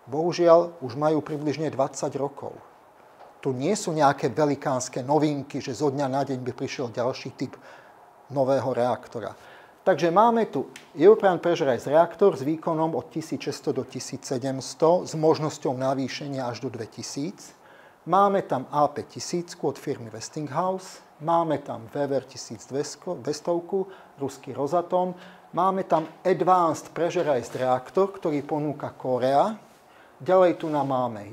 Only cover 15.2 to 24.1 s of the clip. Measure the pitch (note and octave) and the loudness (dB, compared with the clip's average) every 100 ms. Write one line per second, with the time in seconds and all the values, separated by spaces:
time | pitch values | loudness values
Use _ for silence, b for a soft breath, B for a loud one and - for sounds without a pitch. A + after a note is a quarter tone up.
15.2 | D#3 D3+ D3+ - D#3+ B2+ C3 C3+ C3 - | 2 2 0 -4 -4 -2 -2 -2 -4 -6
16.2 | C#3+ C3+ B2 A2 C3 G#2+ A2 - A2+ - | -8 -6 -6 -6 -8 -8 -10 -12 -10 -8
17.2 | D#3 - - - B B B B - F3+ | -8 -8 -18 -20 B B B B 0 4
18.2 | G3+ G3 - C3+ C3 D3+ C#3+ - C3 - | 4 2 0 -4 -2 2 2 0 -10 -12
19.2 | - F3 E3+ - D3+ - - A#2+ A2+ G#2+ | -6 -6 -6 -6 -4 -4 -6 -8 -10 -14
20.2 | - - D3 C3+ F#3 F#3+ F#3 - - - | -12 -10 -6 -2 -2 -4 -8 -18 -20 -10
21.2 | D3 E3+ E3 C#3+ - A#2 A2+ D3 C#3+ C3+ | 0 2 2 -2 -4 -10 -8 -4 -2 -2
22.2 | - - - A#2 - C3 C#3+ - - E3+ | -4 -12 -14 -14 -8 -6 -6 -8 -10 -6
23.2 | A#2+ D3 - E3+ E3+ G3 F#3+ B B | -6 -4 -2 -2 -2 -4 -4 B B